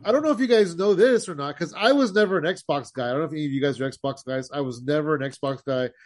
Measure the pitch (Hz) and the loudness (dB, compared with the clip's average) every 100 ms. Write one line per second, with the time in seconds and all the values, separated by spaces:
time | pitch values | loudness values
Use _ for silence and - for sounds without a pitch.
0 | 202 269 302 226 254 226 190 170 202 190 | 0 2 2 0 4 4 4 2 2 4
1 | 247 240 - 147 143 143 160 - 226 277 | 4 4 0 -8 -8 -6 -8 0 2 4
2 | 240 202 202 190 156 180 - 143 120 131 | 4 2 2 2 0 -4 -4 -4 -4 -6
3 | 120 135 160 156 143 135 143 120 135 - | -4 -2 -4 -4 -4 0 0 -2 -6 -6
4 | 139 135 131 131 127 143 131 120 131 151 | -8 -6 -6 -8 -6 -6 -6 -6 -2 -2
5 | 151 151 135 - 139 131 - 127 123 - | 0 -2 -4 -6 -6 -6 -4 -2 -4 -8